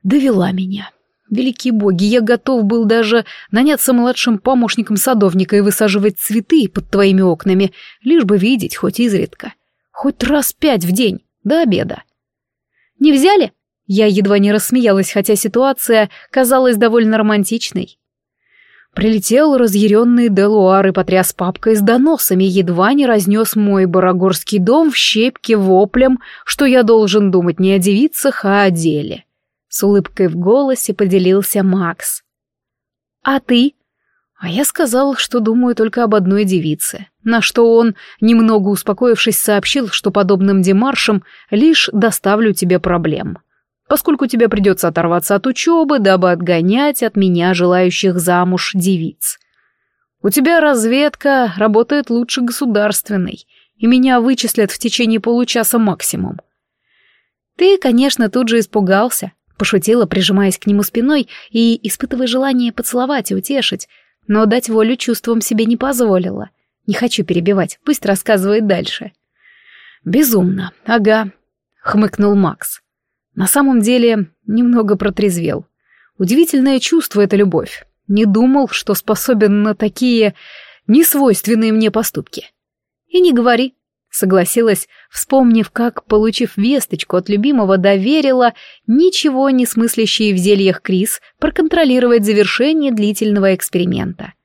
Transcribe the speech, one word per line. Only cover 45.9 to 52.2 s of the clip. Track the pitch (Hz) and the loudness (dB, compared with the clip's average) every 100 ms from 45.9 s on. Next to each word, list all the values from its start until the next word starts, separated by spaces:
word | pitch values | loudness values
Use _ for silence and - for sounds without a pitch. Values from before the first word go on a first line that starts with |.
| 285 | 0
дабы | 196 185 180 | 2 2 2
отгонять | 170 175 170 175 226 294 285 | 0 -2 0 0 0 0 -2
от | 226 202 | -4 0
меня | 190 175 175 | 0 2 0
желающих | 180 180 180 185 180 196 180 | 0 0 2 0 0 -2 0
замуж | 170 175 180 185 - | 0 0 0 -2 -4
девиц. | 190 180 185 160 - - - _ _ _ _ _ _ _ _ | -2 0 -2 -4 -8 -10 -10 _ _ _ _ _ _ _ _
У | 202 | -2
тебя | 196 269 339 | 0 2 2
разведка | 302 254 226 262 294 - 285 269 233 175 | 2 0 0 0 0 -2 0 0 0 -2
работает | 214 214 233 294 262 | 0 0 0 -2 -2
лучше | 233 | -4